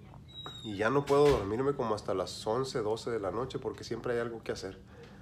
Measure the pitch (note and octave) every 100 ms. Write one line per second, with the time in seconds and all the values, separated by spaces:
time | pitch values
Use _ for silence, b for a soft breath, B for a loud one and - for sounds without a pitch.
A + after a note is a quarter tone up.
0 | - - - - - - A2+ G2 A2 C#3
1 | C#3+ C#3+ D3 B2 G2 A2+ C3+ C#3 A#2 G#2
2 | - F#2+ F2 - - A#2 C3+ C3 G#2+ A2
3 | C3 A2+ G2 G#2 B2+ C#3+ A2 G2+ A2 A2+
4 | B2 A#2+ A#2 A2+ G#2+ A2 F#2+ F#2+ - B
5 | B B